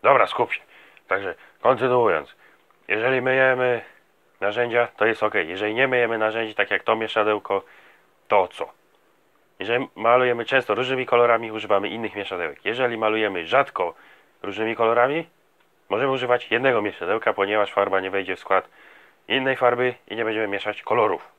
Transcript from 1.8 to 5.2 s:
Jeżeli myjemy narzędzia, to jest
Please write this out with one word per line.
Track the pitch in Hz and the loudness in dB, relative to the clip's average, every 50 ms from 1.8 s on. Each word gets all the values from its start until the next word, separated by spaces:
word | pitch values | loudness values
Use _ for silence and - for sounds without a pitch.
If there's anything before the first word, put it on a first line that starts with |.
| 127 127 123 123 120 107 87 78 69 - - _ _ - _ _ _ _ _ _ _ | 2 2 2 4 4 4 2 0 -2 -8 -18 _ _ -20 _ _ _ _ _ _ _
Jeżeli | - 98 107 113 127 131 127 | -4 -2 0 0 0 0 0
myjemy | 127 131 131 131 131 131 127 127 127 127 123 113 - - - _ _ _ _ _ _ _ _ _ | 0 0 2 4 4 2 2 2 2 0 0 -2 -4 -12 -20 _ _ _ _ _ _ _ _ _
narzędzia, | 95 101 104 117 120 120 113 120 117 110 _ | -4 -2 0 -2 -2 0 2 0 0 0 _
to | - 107 | 0 0
jest | 113 110 - | 0 2 0